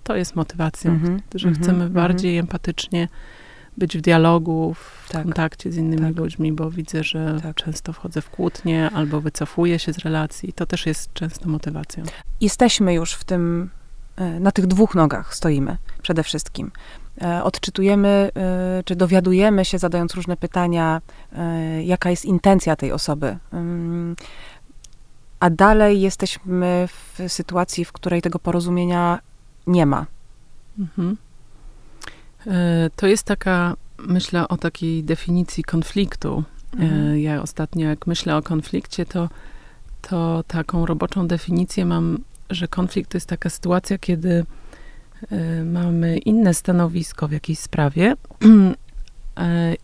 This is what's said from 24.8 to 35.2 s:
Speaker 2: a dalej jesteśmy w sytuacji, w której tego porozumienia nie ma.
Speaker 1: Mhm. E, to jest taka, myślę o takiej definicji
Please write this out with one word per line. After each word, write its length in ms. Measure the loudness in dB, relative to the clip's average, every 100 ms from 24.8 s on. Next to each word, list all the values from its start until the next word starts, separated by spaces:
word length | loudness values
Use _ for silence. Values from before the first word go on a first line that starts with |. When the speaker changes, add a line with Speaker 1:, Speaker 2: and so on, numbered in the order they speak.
| -20 -20 -20 -20 -18 0
Speaker 2:
a 100 | 2
dalej 520 | 6 6 8 6 4
jesteśmy 840 | 2 0 -4 -6 -4 0 2 0 -2
w 320 | -6 -16 -10 -6
sytuacji, 580 | -6 -4 -2 -2 -4 -8
w 60 |
której 300 | -6 -2 0
tego 180 | 0 -2
porozumienia 800 | -2 0 0 0 2 2 2 0 -6 -20 -20 -8 2
nie 180 | 4 4
ma. 200 | 2 -4 -12 -18 -20 -20 -20 -14 -8
Speaker 1:
Mhm. 380 | -6 -4 -4 -4 -10 -20 -20 -20 -20 -20 -20 -18 -18 -18 -20 -14 -2
E, 420 | 0 2 4 2 2
to 120 | 2
jest 160 | 4
taka, 500 | 2 0 2 2 2 -2 -10 -8
myślę 500 | -2 0 0 -2 0
o 100 | -2
takiej 460 | -2 -2 -2 -2
definicji 600 | -2 -2